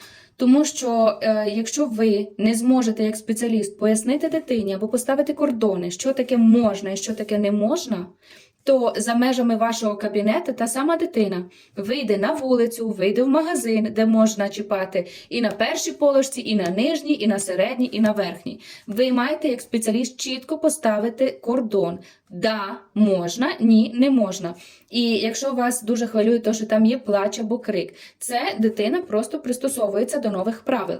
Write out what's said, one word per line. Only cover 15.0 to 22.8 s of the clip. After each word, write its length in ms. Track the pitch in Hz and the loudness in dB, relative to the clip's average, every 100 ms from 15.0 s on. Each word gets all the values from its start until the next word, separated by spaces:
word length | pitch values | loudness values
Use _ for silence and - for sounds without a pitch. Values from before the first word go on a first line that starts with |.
| 175 - - | -4 -10 -8
і 120 | 240 | -2
на 100 | 220 | -2
першій 400 | 202 233 339 339 | 0 -2 -2 -6
полочці, 500 | - 294 269 269 254 | 0 4 4 2 -2
і 140 | 220 214 | -2 0
на 140 | 175 | 0
нижній, 480 | 185 277 320 302 294 | 0 0 0 -2 0
і 60 | 214 | 0
на 120 | 196 | 0
середній, 500 | - 180 214 247 254 | 0 0 0 0 -2
і 80 | 214 | 2
на 120 | 214 | 0
верхній. 480 | 208 190 180 - - - - - | 2 -2 -6 -12 -14 -16 -18 -6
Ви 240 | 202 254 | 0 2
маєте 360 | 247 254 311 311 | 2 0 0 -2
як 140 | 240 | -4
спеціаліст 580 | - 233 220 220 254 - | -4 -2 0 0 -2 -6
чітко 380 | 262 262 - 311 | -8 -8 -6 0
поставити 760 | 311 - 226 208 233 226 262 | 0 2 0 0 -2 0 -2
кордон. 680 | - - 254 220 202 170 170 - _ _ | -2 -2 -2 0 0 0 -4 -12 _ _
Да, 500 | 175 220 214 196 240 | -4 -2 -2 -6 -10